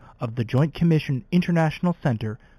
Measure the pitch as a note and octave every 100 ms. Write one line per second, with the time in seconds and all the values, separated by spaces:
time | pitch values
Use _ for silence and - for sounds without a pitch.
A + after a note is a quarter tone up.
0 | - - A#2 A#2+ A2 B2+ D#3 - E3+ D#3
1 | - B2+ - F3+ F3 E3+ D#3 - F3+ E3+
2 | D3 A2 G#2+ G#2+ -